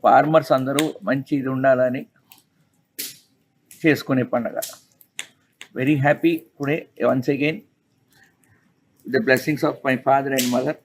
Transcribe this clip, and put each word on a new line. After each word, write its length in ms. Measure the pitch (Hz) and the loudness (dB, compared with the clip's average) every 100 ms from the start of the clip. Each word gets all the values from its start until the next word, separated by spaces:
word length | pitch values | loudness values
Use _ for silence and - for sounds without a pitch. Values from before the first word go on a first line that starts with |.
ఫార్మర్స్ 460 | 117 131 147 156 143 131 | 6 6 6 2 2 0
అందరూ 260 | 131 139 156 - - | 0 -2 -2 -4 -4
మంచి 240 | 135 135 143 | -4 -2 -4
ఇది 80 | 131 | -2
ఉండాలని 480 | 131 135 127 127 127 - _ _ - _ _ _ _ _ - - - _ _ _ _ _ - | 0 2 2 0 -2 -10 _ _ -20 _ _ _ _ _ -14 -14 -14 _ _ _ _ _ -2
చేసుకునే 420 | 165 135 - 131 123 | 0 0 0 -2 0
పండగ. 240 | 120 110 - - - _ _ _ - - _ _ _ - - | -4 -4 -8 -10 -16 _ _ _ -18 -18 _ _ _ -14 -4
Very 160 | 131 147 139 | 0 2 2
happy 260 | 147 165 160 - _ | 2 0 -2 -8 _
today 240 | 139 160 - - 120 | -4 -4 -6 -2 0
once 180 | 127 127 | 0 0
again 220 | 139 147 107 _ _ _ _ _ _ _ _ _ _ _ _ _ _ | -2 -2 -4 _ _ _ _ _ _ _ _ _ _ _ _ _ _
with 100 | - - | -6 -4
the 60 | - | 2
blessings 340 | 127 - 147 151 | 2 2 -2 -2
of 80 | 131 139 | -2 -2
my 60 | 127 135 | 0 2
father 240 | 139 139 135 | 2 2 -2
and 80 | 127 | 0
mother 200 | 123 135 151 | -2 -2 -6